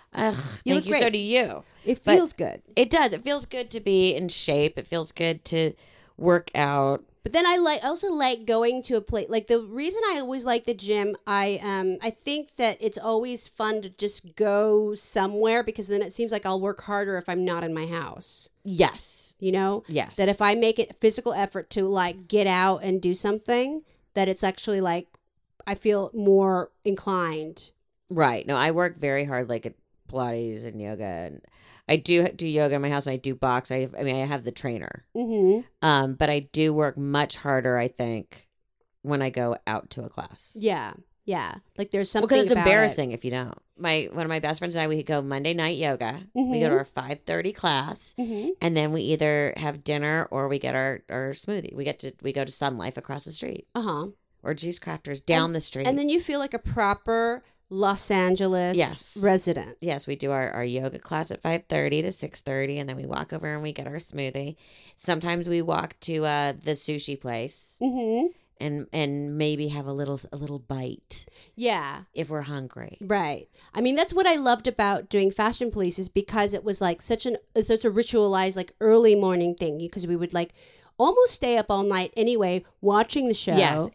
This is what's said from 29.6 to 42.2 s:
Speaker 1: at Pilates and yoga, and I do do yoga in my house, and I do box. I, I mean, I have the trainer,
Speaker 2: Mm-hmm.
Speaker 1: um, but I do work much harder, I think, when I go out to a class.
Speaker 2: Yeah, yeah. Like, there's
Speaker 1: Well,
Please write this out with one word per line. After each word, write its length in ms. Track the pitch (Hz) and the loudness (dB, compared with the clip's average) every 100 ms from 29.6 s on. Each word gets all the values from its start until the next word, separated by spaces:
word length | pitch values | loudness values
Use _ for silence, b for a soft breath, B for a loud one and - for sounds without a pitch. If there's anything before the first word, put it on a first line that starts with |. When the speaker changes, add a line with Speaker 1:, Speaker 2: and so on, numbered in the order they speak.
| 123 | -6
Speaker 1:
at 80 | - _ _ - | -14 _ _ -10
Pilates 560 | 131 123 117 117 107 117 | -4 -4 -2 -4 -6 -10
and 160 | 107 | -10
yoga, 220 | 104 107 101 | -10 -8 -8
and 360 | 85 85 71 _ b b b - | -8 -10 -14 _ b b b 0
I 80 | 156 | 0
do 320 | - 175 175 | 4 4 4
do 160 | - 165 | 0 -2
yoga 300 | 151 147 139 | 2 2 2
in 60 | |
my 80 | 143 | 0
house, 180 | 143 139 | -2 -2
and 60 | |
I 40 | 131 | -4
do 160 | 135 | -4
box. 380 | 127 131 123 - | -2 0 0 -2
I, 160 | 131 131 - | -4 -4 -4
I 60 | |
mean, 120 | 135 131 | -2 -2
I 100 | 139 | -2
have 180 | 139 | -4
the 80 | 117 | -6
trainer, 540 | - 131 113 - - - 226 | -6 -6 -6 -8 -14 -10 -6
Speaker 2:
Mm-hmm. 460 | 233 220 185 208 - - 160 | -2 4 6 6 2 0 4
Speaker 1:
um, 280 | 143 135 131 | 4 2 0
but 140 | 147 | 2
I 100 | 147 | 0
do 340 | 139 151 156 | -2 0 2
work 240 | 151 147 143 | 2 0 -2
much 400 | 143 143 147 - | -2 0 0 -2
harder, 400 | 147 131 127 123 | 0 0 2 0
I 100 | 123 | 0
think, 640 | - 120 113 - - _ _ _ _ _ _ | -2 -4 -6 -10 -18 _ _ _ _ _ _
when 180 | 139 143 | -4 -2
I 80 | 131 | -2
go 260 | 123 120 117 - | -2 -2 -2 -4
out 240 | 107 - | -6 -6
to 120 | - | -12
a 60 | - | -12
class. 460 | - 87 - - 220 | -12 -14 -14 -18 -2
Speaker 2:
Yeah, 340 | 208 170 107 - - _ | 0 0 -4 -12 -20 _
yeah. 320 | - 175 92 - _ - | -6 -4 -4 -10 _ -10
Like, 140 | 196 | -4
there's 220 | 196 190 | -2 0
Speaker 1:
Well, 100 | 214 | 0